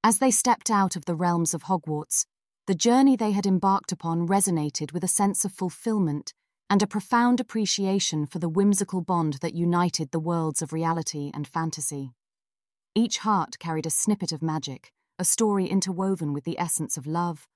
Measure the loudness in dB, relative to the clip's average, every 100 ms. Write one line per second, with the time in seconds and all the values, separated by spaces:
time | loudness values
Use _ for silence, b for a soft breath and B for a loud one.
0 | 2 4 2 2 2 0 2 2 2 -2
1 | -6 0 2 2 0 -2 -2 -2 -2 -6
2 | -2 -4 -4 _ _ _ -4 0 4 6
3 | 6 6 2 2 2 2 4 2 -2 -8
4 | -4 -2 2 2 2 0 -2 -4 -6 -4
5 | -2 0 0 0 -4 -4 -6 -4 -2 0
6 | 0 -2 -8 _ _ _ _ 4 4 -2
7 | 0 2 4 2 0 -2 -2 0 0 0
8 | 0 -2 -4 -4 -2 2 4 2 0 -4
9 | -2 0 0 -2 -6 0 2 2 2 0
10 | -4 -4 -2 -2 -2 -4 -6 -2 -2 -2
11 | -4 -8 -8 -8 -6 -4 -4 -4 -8 -8
12 | -10 _ _ _ _ _ _ _ _ 0
13 | 0 0 0 0 0 -6 -6 -4 -2 -2
14 | 0 0 -2 -4 -2 -4 -6 -14 -18 _
15 | _ -4 -2 2 2 2 2 0 0 -2
16 | -2 -2 -2 -4 -6 -4 -2 -2 -4 -6
17 | -4 -2 -2 -6 -14